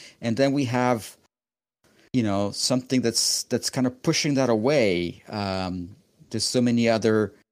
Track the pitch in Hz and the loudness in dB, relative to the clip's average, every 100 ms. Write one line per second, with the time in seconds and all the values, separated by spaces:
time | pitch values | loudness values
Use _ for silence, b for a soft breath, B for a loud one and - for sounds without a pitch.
0 | B B 117 110 139 139 120 123 123 117 | B B -4 0 2 0 0 0 2 0
1 | - - _ _ _ _ _ _ b b | -4 -18 _ _ _ _ _ _ b b
2 | b 127 110 98 101 - - 127 - 131 | b -2 0 0 -2 -4 -2 -2 -2 0
3 | 113 - - - - 120 - 135 127 - | 0 0 -2 -4 -4 -4 -4 -2 -2 -2
4 | 165 156 156 135 127 110 123 151 104 87 | -2 0 0 0 2 2 2 2 2 2
5 | 87 - - 107 98 95 92 90 87 - | -2 -6 -10 -6 -4 -4 -4 -6 -10 -16
6 | _ _ - 110 - 127 120 117 113 110 | _ _ -10 -6 -2 2 2 4 2 2
7 | 110 110 104 b _ | 2 2 0 b _